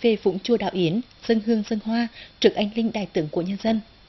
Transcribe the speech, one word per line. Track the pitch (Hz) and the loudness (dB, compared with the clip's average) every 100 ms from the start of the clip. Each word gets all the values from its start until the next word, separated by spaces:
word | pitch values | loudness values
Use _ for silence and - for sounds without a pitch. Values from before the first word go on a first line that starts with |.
về | 240 214 | 0 2
Vũng | 208 185 | 0 0
Chùa, | - 233 | 0 0
Đảo | 196 | 0
Yến, | 190 170 196 - - - | 0 0 0 -4 -8 -2
dân | 226 208 | 0 2
hương, | 226 208 | 0 0
dân | 214 | -4
hoa | 220 226 233 - - - | -2 -2 -2 -6 -18 2
trước | 208 - | 2 2
anh | 208 220 | -4 -2
linh | 226 | -2
Đại | 214 185 | -2 -4
tướng | 190 156 | -2 -2
của | 180 | -2
nhân | 175 196 | -4 -4
dân. | 220 226 - - | -2 -2 -4 -20